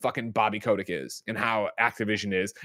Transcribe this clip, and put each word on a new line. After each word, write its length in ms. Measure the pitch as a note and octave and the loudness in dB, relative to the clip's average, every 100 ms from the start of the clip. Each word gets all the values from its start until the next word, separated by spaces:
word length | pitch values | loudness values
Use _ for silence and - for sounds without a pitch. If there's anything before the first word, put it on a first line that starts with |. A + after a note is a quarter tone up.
fucking 300 | B2 C3 A#2 | -4 -2 -2
Bobby 260 | A2 G#2+ G#2+ | 2 2 2
Kotick 320 | A#2 G2 F#2+ | 0 0 0
is 320 | E2 B1+ - - | -6 -6 -10 -8
and 100 | A2+ | -2
how 320 | A2+ A2 G2+ - | 0 2 0 2
Activision 540 | A#2 - G#2+ G#2 G#2 | 0 2 0 0 0
is 180 | F#2 G2+ - | 0 0 -4